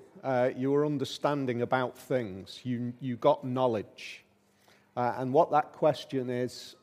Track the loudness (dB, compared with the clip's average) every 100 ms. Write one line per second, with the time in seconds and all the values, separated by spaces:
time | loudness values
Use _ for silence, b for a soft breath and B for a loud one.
0 | -20 -8 -2 2 2 0 0 2 2 0
1 | -4 -2 0 0 0 -2 0 0 0 -6
2 | -2 -2 -2 -8 -12 -10 -6 -4 -4 -6
3 | -8 2 2 2 0 0 2 0 -4 -12
4 | -16 -16 _ _ _ b b b b -2
5 | -2 0 2 4 6 4 0 2 2 2
6 | -2 -4 -2 -2 -2 -6 -18 -20